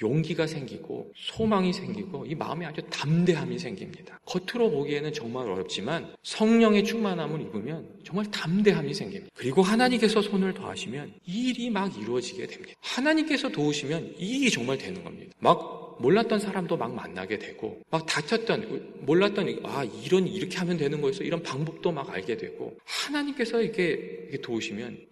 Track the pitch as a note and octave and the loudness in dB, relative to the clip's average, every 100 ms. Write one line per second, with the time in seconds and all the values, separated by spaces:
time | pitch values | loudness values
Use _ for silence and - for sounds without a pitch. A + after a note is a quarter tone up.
0 | A2+ D3+ D#3 E3 D#3 D3+ A#2+ G#2 - A#2+ | 0 2 2 0 -2 -2 -8 -10 -8 -10
1 | - - - - A3 G3+ F#3 F3 - - | -10 -12 -8 0 4 4 4 0 -4 -6
2 | F#3+ C#3 A#2+ D#3 A2 C#3+ E3 - - - | -6 -8 -6 -4 -4 -4 -6 -8 -8 -4
3 | C#3+ E3 F3+ D#3 B2 A#2+ B2 G2 - - | 2 4 4 4 0 -4 -6 -8 -10 -14
4 | - - - F3+ F#3 A#3+ A3 C#3 C#3+ C#3+ | -18 -18 -6 -6 -4 2 2 2 0 -2
5 | D3+ D3 A#2 B2 A#2 F#2 - - G#2+ D#3+ | -2 -6 -6 -4 -2 -2 -4 -4 -2 -4
6 | - - - - A3 A3+ A3+ G#3 G#3 A3+ | -4 -14 -8 2 6 8 8 6 4 2
7 | G#3 E3+ D#3 D#3+ - G#2+ A#2 D#3+ - - | 0 0 -2 -4 -4 -6 -6 -6 -10 -16
8 | - F3+ G#3 - D#3+ F#3+ G3+ E3 C#3+ D3 | -6 -4 -2 -4 0 4 6 6 2 -4
9 | G#2+ F#2+ - - B2 C3+ F#3 A3+ B3 B3 | -6 -8 -12 -6 0 4 6 8 6 6
10 | G#3+ G#3+ G3+ G3+ F#3+ F#3+ - - - C#3 | 6 4 2 2 2 0 -6 -8 -8 -8
11 | D3 - - G3 B3+ A#3+ A#3+ G3+ G3 G#2 | -8 -12 -6 -2 0 0 0 0 0 -2
12 | G#2+ B2 - - - - - - - - | -2 -2 -2 -6 -10 -12 -16 -14 -8 0
13 | C#4+ D#4+ D4+ D4 C4 - D3 - C3+ D#3+ | 4 4 4 0 0 2 2 2 -2 -4
14 | - - F#3 C4+ B3+ - A#2+ C3+ F#2+ F2+ | -4 -6 -4 2 2 2 0 -2 -4 -8
15 | E2+ - - - A#2 F3 - - - - | -10 -14 -16 2 4 4 2 -10 -14 0
16 | A#2+ G3+ A#3 A3 G3+ F#3+ F3 D#3+ A#2+ A#2+ | 4 4 4 0 -2 -4 -2 -2 -2 -6
17 | - F2+ F#2 G#2 - - A2 - - D#3+ | -8 -8 -6 -6 -6 -8 -8 -10 -4 -4
18 | - D3+ - A3+ - D3 - C#3+ - - | -2 -4 0 0 0 -2 -2 -8 -8 -6
19 | C3+ E3+ G3+ G3+ D#3+ - G#2 B2 A#2 - | 2 4 4 2 -2 -2 -4 -4 -4 -6
20 | C3 F#3 F3+ - F#3 F3 F3 F3 C#3+ D3 | 2 4 4 -2 -4 -2 -2 0 0 0
21 | C#3 - C#3+ E3 - C3 D#3 - C3 A2 | -2 -2 -2 -4 -4 -4 -4 -2 -2 -2
22 | C3+ F#2 G#2+ A2 - - A#2+ - - - | -4 -6 -4 -4 -6 -10 -12 -12 -10 -6
23 | - D4 C#4+ C4+ A3+ A#3 A3+ G#3+ E3+ - | -4 -2 -2 -2 0 2 0 2 0 0
24 | - - - C#3 - A2+ - G2+ A#2+ G#2 | -4 -12 -10 -8 -4 -4 -4 -6 -8 -10
25 | - | -10